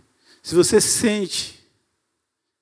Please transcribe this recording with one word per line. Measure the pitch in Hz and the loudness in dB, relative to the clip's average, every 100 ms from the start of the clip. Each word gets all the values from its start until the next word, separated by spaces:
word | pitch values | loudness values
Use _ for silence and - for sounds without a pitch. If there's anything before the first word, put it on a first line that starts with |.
| _ _ _ _ | _ _ _ _
se | - | 0
você | 170 - 214 | 2 4 2
sente | - - 233 208 185 - - - _ _ _ _ _ _ _ _ _ _ | 2 0 0 -2 -4 -8 -10 -16 _ _ _ _ _ _ _ _ _ _